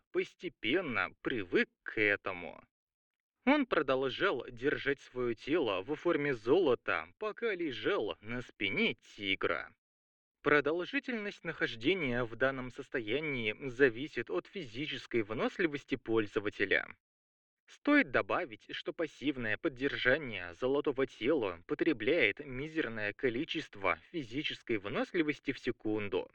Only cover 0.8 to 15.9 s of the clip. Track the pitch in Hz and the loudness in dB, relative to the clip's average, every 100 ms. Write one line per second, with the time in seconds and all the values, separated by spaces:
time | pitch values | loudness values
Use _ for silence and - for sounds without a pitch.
0.8 | 165 107 87 - 165 127 90 175 240 _ | 0 -2 -2 -4 -4 -4 0 0 0 _
1.8 | - - 104 101 101 90 80 - - _ | -8 0 2 2 -2 -6 -10 -14 -20 _
2.8 | _ _ _ _ _ _ 247 294 247 175 | _ _ _ _ _ _ 2 2 4 0
3.8 | 135 131 135 120 185 139 - 123 135 131 | 2 2 0 0 0 -2 -6 -2 -2 0
4.8 | 135 139 - 127 123 113 - 170 120 92 | -2 -4 -6 -4 -4 -4 -2 0 2 -2
5.8 | 104 151 175 156 143 123 117 170 160 117 | -2 -2 0 2 0 -2 4 4 6 2
6.8 | - 87 82 - 214 196 233 185 165 110 | 0 -4 -4 -8 -8 -4 -4 -2 -4 -2
7.8 | 127 196 104 80 104 123 - - 98 170 | 0 2 0 -4 -6 -8 -8 -4 -2 0
8.8 | 220 - - - 98 95 95 78 - _ | 0 -2 -12 -6 -2 0 0 0 -4 _
9.8 | _ _ _ _ _ _ 143 147 139 170 | _ _ _ _ _ _ 4 4 4 -2
10.8 | 175 277 269 226 202 - 170 151 160 117 | -2 -4 -4 -6 -6 -8 -8 -4 -4 0
11.8 | 120 190 139 120 120 113 131 135 127 131 | 0 0 0 0 -2 0 0 0 -8 -10
12.8 | 135 139 104 131 156 131 110 107 139 120 | -6 -6 -2 -2 -2 -2 -2 -2 -4 4
13.8 | 139 113 151 - 117 180 - 202 135 110 | 4 4 -6 -6 -4 -4 -4 -12 -10 -8
14.8 | 147 135 - 120 101 113 233 - 170 143 | -6 -8 -2 0 0 -2 -2 0 -2 -2
15.8 | - | -4